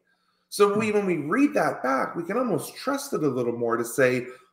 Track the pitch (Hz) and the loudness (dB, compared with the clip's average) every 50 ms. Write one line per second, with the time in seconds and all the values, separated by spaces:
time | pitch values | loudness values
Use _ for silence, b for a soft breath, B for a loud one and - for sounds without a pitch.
0 | _ _ _ _ _ _ _ _ _ - - - 208 202 202 214 220 214 208 208 | _ _ _ _ _ _ _ _ _ -4 2 4 4 4 4 2 0 2 2 2
1 | 202 185 175 156 139 151 196 262 285 - - 202 160 139 - - - 254 269 262 | 2 0 0 -2 -2 0 2 2 2 4 4 2 0 0 0 -2 -2 -2 0 0
2 | 208 - - 165 165 170 202 247 262 233 175 135 - - - - - 254 277 269 | -2 -2 -4 -6 -6 -4 -2 -2 0 0 0 -2 -4 -6 -12 -8 -6 -4 -4 -4
3 | - - 220 175 156 143 120 127 120 120 117 120 120 117 117 117 117 117 - 143 | -4 -4 -4 0 0 0 0 0 -2 -2 -2 -2 0 0 0 0 -2 -2 0 2
4 | 131 127 127 127 123 B B B B B | 2 4 2 0 -4 B B B B B